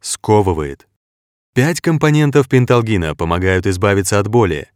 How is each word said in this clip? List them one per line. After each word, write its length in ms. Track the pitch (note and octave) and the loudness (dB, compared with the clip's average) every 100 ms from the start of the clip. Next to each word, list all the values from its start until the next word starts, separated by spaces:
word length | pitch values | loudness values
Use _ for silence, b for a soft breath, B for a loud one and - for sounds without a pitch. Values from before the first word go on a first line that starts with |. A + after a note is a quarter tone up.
сковывает. 840 | - - - G#2+ F#2+ D#2 C#2+ - _ _ _ _ _ _ _ | -14 -10 0 2 2 -2 -6 -12 _ _ _ _ _ _ _
Пять 260 | - D3 F3 | -2 -2 -2
компонентов 680 | F3 D#3 D#3 D3+ D3 D3 C3 | -2 0 2 2 2 2 2
пенталгина 680 | C3 B2 B2 A2+ G2+ D#2+ D2+ | 2 2 2 2 -2 -2 -4
помогают 500 | E2 E2+ F#2 F#2 G2 | -2 0 0 0 0
избавиться 520 | F#2 G2+ G2 F#2 G#2 | 0 0 0 0 -2
от 80 | G#2 | 0
боли, 400 | A#2+ G2 D2 - | 0 0 -2 -8